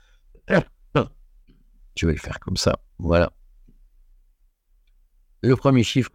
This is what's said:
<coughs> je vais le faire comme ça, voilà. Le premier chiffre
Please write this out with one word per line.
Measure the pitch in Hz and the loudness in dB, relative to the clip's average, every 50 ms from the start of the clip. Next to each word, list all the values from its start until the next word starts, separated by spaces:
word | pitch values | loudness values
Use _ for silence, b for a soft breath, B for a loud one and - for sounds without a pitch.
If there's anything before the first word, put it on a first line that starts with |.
| _ _ _ | _ _ _
<coughs> | _ _ _ - - _ - | _ _ _ -20 -20 _ -2
je | 208 190 - - _ _ - - _ 151 113 - - - - _ _ - _ _ - _ _ _ _ _ - - - - - | 0 0 0 -2 _ _ -20 -4 _ -2 -2 -2 -8 -20 -20 _ _ -20 _ _ -20 _ _ _ _ _ -20 -18 -10 -4 -2
vais | 82 78 | -2 -2
le | 78 | -2
faire | - - - - | -6 -12 -12 -12
comme | - - 92 | -10 -8 -6
ça, | 90 - - - - - _ _ _ | -4 -2 -2 -2 -4 -8 _ _ _
voilà. | - 80 85 85 87 - - _ - - - - - - - _ - _ _ _ - _ _ _ _ _ _ _ _ _ _ _ _ _ _ _ _ _ _ _ _ _ _ _ _ _ _ _ - | -4 0 2 2 2 0 -2 _ -20 -20 -20 -20 -20 -20 -20 _ -20 _ _ _ -20 _ _ _ _ _ _ _ _ _ _ _ _ _ _ _ _ _ _ _ _ _ _ _ _ _ _ _ 0
Le | 113 117 | 0 0
premier | 113 - 139 135 123 113 | 2 2 2 4 4 2
chiffre | - - 139 120 - - | 2 0 -2 -2 -2 -8